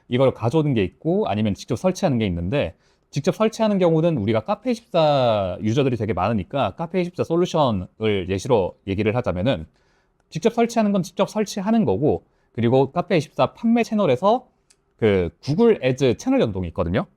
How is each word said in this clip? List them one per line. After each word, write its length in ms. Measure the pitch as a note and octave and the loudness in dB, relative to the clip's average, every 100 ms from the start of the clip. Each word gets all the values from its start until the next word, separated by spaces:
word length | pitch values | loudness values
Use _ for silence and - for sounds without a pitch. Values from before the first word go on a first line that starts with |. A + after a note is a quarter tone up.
| - | -4
이걸 260 | A#2+ A2 - | 2 2 2
가져오는 400 | A2+ D#3+ D3+ A#2+ | 0 0 0 0
게 80 | |
있고 460 | F#2 - D#3+ F#3 G#3 | -2 -4 -4 -2 -2
아니면 260 | G#2 A2 G2 | -2 -2 -4
직접 220 | - A#2+ | -6 -4
설치하는 420 | F#3 F#3 F#3+ B2 | -2 -2 0 0
게 80 | G#2+ | 0
있는데 480 | E2+ F2 C#3 F#2+ - _ _ _ | -2 -4 -2 -4 -6 _ _ _
직접 240 | D3 E3 - | -6 -2 0
설치하는 440 | A3 - A3 G3+ | -2 0 -2 2
경우는 380 | F3+ D#3+ E3+ D3+ | 2 2 2 0
우리가 240 | G2+ A2 | 0 0
카페이십사 1160 | - G#3 B3+ A#3 _ F3+ D#3 C#3+ B2 G#2+ F#2+ F2+ | -2 -6 -4 -6 _ 0 2 4 2 2 0 -2
유저들이 340 | G#2 A#2+ C3+ A#2+ | -2 0 0 0
되게 160 | G#2+ | -2
많으니까 640 | F#2 G2 A#2 F2 C#3 A2 - | -2 0 -2 -4 -4 -4 -4
카페 260 | E3 F#3+ | -6 -4
이십사 220 | F3 - | -4 -4
솔루션을 1040 | A#2+ E3 F3 E3+ C#3 G#2 F2 - A2 G2+ F2 | -2 0 0 0 0 0 -6 -6 -2 -2 -2
예시로 480 | F#2+ - A#2+ F2+ - - | -4 2 2 0 -6 -6
얘기를 260 | F#2+ G#2+ A#2 | -2 0 0
하자면은 520 | G#2+ F2 G2+ A2 D#2+ _ _ _ _ _ _ | -2 -2 -2 -2 -6 _ _ _ _ _ _
직접 240 | D#3+ A3+ | -2 -2
설치하는 380 | - A#3 A#3 G#3 | 0 -2 0 0
건 140 | G3+ E3+ | 0 -2
직접 240 | - G3 | -4 -4
설치하는 540 | G#3+ G#3 - F#3+ A3+ E3 | -2 -6 -4 0 0 2
거고 400 | F#2+ C#3+ F2 _ _ _ | 2 0 0 _ _ _
그리고 380 | - A#2 C3 C3+ | -2 2 2 2
카페이십사 640 | F3 F3 F#3 C#3+ - B2+ - | -2 -2 -2 -2 -2 -2 -2
판매 300 | A3+ A#3 A3+ | 0 0 0
채널에서 640 | A3 F#3+ B2 G3 B3 - _ _ _ _ - | 0 0 2 2 0 -2 _ _ _ _ -2
그 340 | A2 G2 E2+ - | 2 2 0 -4
구글 360 | - D#3 A#3 G#3 | -4 2 4 4
애즈 340 | B2+ C3 C#3 G#2+ | 0 2 2 0
채널 240 | - C4+ | 0 0
연동이 280 | D3+ F#2+ F2 | 0 -2 -6
있거든요. 380 | - E2+ F#2+ - | -4 -2 -2 -4